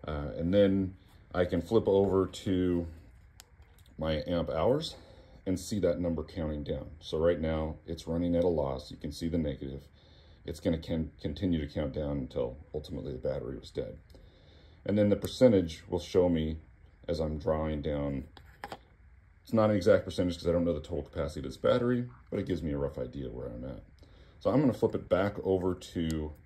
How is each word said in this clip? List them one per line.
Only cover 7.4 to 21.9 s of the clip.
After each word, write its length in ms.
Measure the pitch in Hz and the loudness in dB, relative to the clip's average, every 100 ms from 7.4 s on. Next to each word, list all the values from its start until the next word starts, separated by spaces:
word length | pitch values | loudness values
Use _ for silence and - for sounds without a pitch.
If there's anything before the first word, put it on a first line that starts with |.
| 80 78 78 76 - | 0 -2 -4 -8 -10
it's 220 | 82 - | -10 -4
running 280 | 82 87 127 | -2 2 2
at 80 | |
a 40 | 90 | 2
loss. 420 | 80 69 65 - | 2 -2 -4 -10
You 80 | - | -12
can 140 | 76 | -10
see 160 | 73 85 | -6 -2
the 100 | 85 | -2
negative. 440 | 76 67 69 69 - - - - - - - | -2 -4 -10 -10 -14 -20 -20 -20 -20 -16 -12
It's 160 | 82 | -4
gonna 160 | 95 80 | -2 -2
con-, 340 | - 82 78 - | -2 -4 -4 -6
continue 380 | 90 76 95 80 | -8 -2 0 0
to 120 | 73 | -2
count 220 | 80 76 | -4 -4
down 240 | 76 73 71 | -4 -4 -4
until 400 | 64 73 62 64 - | -4 -4 -4 -6 -10
ultimately 380 | 76 76 - 71 | -10 -8 -10 -8
the 60 | 76 | -6
battery 380 | 69 67 60 67 | -4 -4 -6 -10
was 100 | - | -8
dead. 280 | - 60 - - - - - - - - - - | -8 -8 -12 -20 -20 -20 -20 -20 -20 -20 -10 0
And 120 | 104 | 4
then 120 | 104 | 4
the 60 | 98 | 4
percentage 680 | - - 127 98 82 - - | -2 6 8 8 2 -6 -6
will 100 | 90 | -6
show 300 | - 95 90 | 2 4 4
me 280 | 85 78 80 - - - _ - | 4 0 -4 -12 -20 -20 _ -6
as 120 | 82 | -2
I'm 180 | 80 76 | -2 -2
drawing 440 | 80 78 78 76 | -2 0 0 -2
down. 420 | 71 73 71 67 67 - - - - - - - - - _ - | -2 -2 -2 -4 -8 -18 -20 -16 -14 -14 -18 -20 -20 -20 _ -20
It's 80 | - | -2
not 180 | 113 107 | 2 4
an 60 | 104 | 4
exact 300 | 95 95 95 | 6 4 4
percentage 320 | 95 90 87 | -2 -2 0
'cause 100 | 90 | 0
I 60 | |
don't 100 | 85 | 2
know 100 | 85 | 2
the 60 | 76 | -2
total 240 | 76 82 | -4 -6
capacity 380 | 71 - 73 80 | -6 -6 -4 -6
of 40 | 69 | -10
this 100 | - | 0
battery, 500 | - 123 120 | 4 4 2